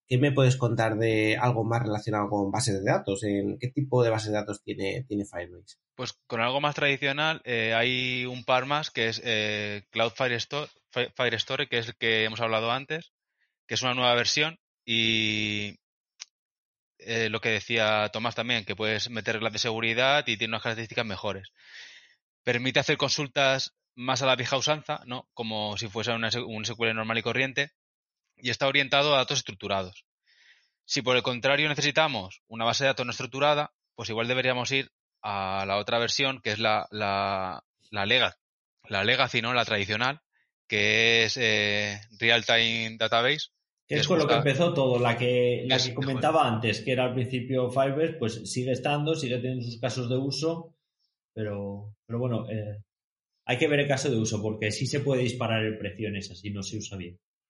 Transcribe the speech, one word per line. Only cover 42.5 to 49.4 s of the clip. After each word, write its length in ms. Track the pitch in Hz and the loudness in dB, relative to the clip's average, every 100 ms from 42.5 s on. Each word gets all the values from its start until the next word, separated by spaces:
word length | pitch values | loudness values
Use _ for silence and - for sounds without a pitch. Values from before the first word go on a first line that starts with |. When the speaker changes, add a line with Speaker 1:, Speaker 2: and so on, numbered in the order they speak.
| 117 113 113 113 110 | 4 4 0 -4 -2
Speaker 2:
Database, 520 | 110 117 123 151 - _ _ _ - | 0 2 2 0 -4 _ _ _ -4
Speaker 3:
Que 80 | |
Speaker 2:
que 0 | 147 | 0
Speaker 3:
es 40 | |
Speaker 2:
es 60 | 147 | 2
Speaker 3:
con 100 | 175 | 2
lo 80 | 143 | 4
que 80 | |
Speaker 2:
justa-, 140 | 117 147 | 2 2
Speaker 3:
empezó 240 | 135 170 | 2 2
todo, 260 | 147 131 123 | 2 2 4
la 200 | 120 117 | 2 2
que, 460 | 123 123 123 120 127 | 2 2 2 2 0
la 100 | 131 | 0
Speaker 2:
es 60 | |
Speaker 3:
que 60 | 127 | 0
Speaker 2:
mejor. 140 | 120 135 | -2 -2
Speaker 3:
comentaba 420 | 127 151 156 135 | 0 2 4 4
antes, 320 | 113 113 98 | 2 0 -2
que 120 | - | -2
era 120 | 127 | 0
al 100 | 127 | 0
principio 560 | 127 120 127 127 131 123 | 0 -4 -4 -2 0 0
Firebase, 440 | 131 139 139 160 | 2 0 2 -2
pues 360 | 156 113 - - | -2 -4 -4 -6
sigue 220 | 127 127 | -4 -2
estando, 420 | 123 147 147 151 | -2 0 -2 0
sigue 220 | 156 135 | -2 -2
teniendo 280 | 123 | -2